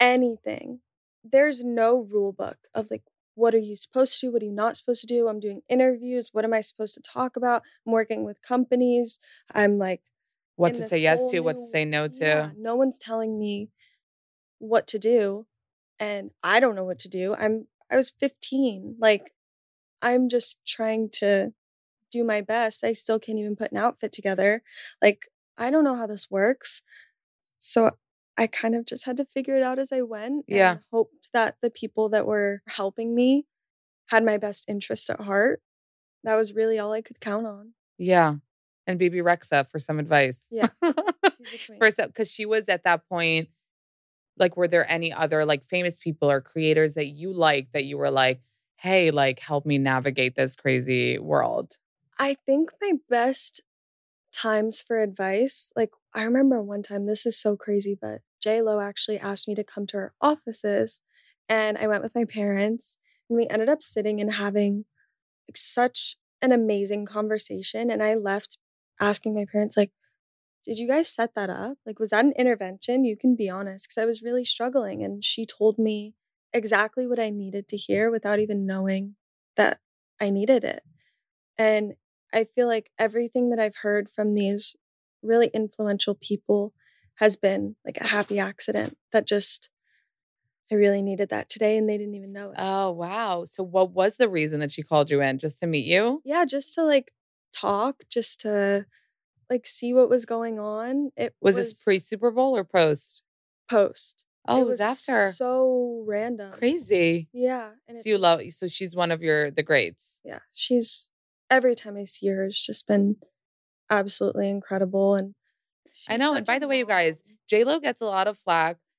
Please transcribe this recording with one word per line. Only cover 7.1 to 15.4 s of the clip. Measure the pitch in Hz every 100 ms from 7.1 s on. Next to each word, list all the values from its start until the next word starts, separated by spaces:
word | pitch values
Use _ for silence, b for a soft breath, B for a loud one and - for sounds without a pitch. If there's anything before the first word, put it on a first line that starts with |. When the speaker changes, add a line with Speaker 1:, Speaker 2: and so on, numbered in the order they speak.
| - 254 240
Speaker 1:
about? | 247 240 - b
I'm | 226
working | 226 220 214
with | 208 -
companies. | - 247 247 247 247 240 233 - b b b
I'm, | 208 208 202
like, | 190 180 _ _ _ _ _
Speaker 2:
What | - 190
Speaker 1:
in | 240
Speaker 2:
to |
Speaker 1:
this | -
Speaker 2:
say | 165
yes | 156 165
Speaker 1:
whole | 254
Speaker 2:
to, | 185
what | 160 127
to |
Speaker 1:
new | 123
Speaker 2:
say | 156
no | 151 151 151
to. | 156
Speaker 1:
Yeah, | 156 151 151 151
no | 226 240
one's | 269 -
telling | 226 226 220 214
me | 208 202 214 _ _ _ _ _ _ _ _ _
what | 220 226 -
to | 214
do. | 214 240 202 202